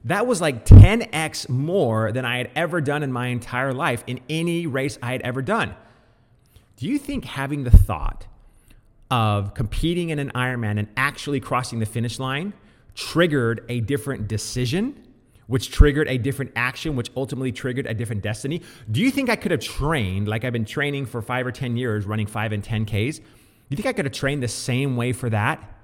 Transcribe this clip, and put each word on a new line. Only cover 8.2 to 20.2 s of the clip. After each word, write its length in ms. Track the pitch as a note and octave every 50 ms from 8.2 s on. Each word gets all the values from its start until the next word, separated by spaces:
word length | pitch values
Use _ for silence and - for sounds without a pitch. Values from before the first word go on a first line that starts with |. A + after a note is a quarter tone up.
| - - - - - - _ - _ - - - _ - _ _ - _
of 440 | B2+ A#2+ A2 G#2+ G#2 G2+ G2+ G2+ -
competing 560 | - A#2+ G2+ - - - E3 F3 F3+ E3+ E3
in 100 | D#3 D3
an 100 | C#3+ C3+
Ironman 460 | - B2 B2+ B2+ B2+ B2 A2+ G#2 G#2
and 120 | G#2 G#2 G#2 -
actually 420 | - C3 C#3+ C#3+ - - D3 C#3+ C3+
crossing 400 | - - C#3 B2 B2 - A#2+ A2+
the 60 | A2
finish 340 | G#2 - A#2+ A#2 A#2+ A#2 -
line 320 | C3 C3 C3 C#3+ F3+ G#3 - - - - - - - - -
triggered 720 | - - - - D#3+ F3 F3 D3 C#3 A#2+ A2+ A#2 A2+ - -
a 100 | B2 B2
different 480 | A2 G2 C#3+ C3+ - C#3+ C3 - G#2+
decision, 720 | G2+ A2+ G2+ - - - B2+ B2+ A#2 C3 F#3 A3 C4+ C#4+ - - - - _ _ _ _ - -
which 240 | - A#2+ C3 - -
triggered 380 | - - D3+ D3 C3+ D3 D3+ -
a 80 | C3
different 340 | B2+ G#2+ C#3 C3+ - C3+ C3+ -
action, 400 | A#2 B2 B2+ - - - E3 D3
which 120 | B2 A2+ - -
ultimately 380 | C3 C3+ - - B2 C3 C3 A#2
triggered 340 | - - B2+ B2 B2+ C3
a 60 | - A2+
different 280 | A2 A#2+ G#2+ A2+ G2+
destiny? 400 | - G#2 A2 - - C#3 D#3+ F3 - - - - - G#2+
Do 80 | G#2+ A#2
you 100 | D#3+ F3
think 200 | - C#4 C4+ B3
I 80 | A3
could 140 | - - F#3+
have 100 | F3 A#2+
trained 680 | - - - - B2+ D3+ E3 C#3+ G#2 F2+ F#2 G2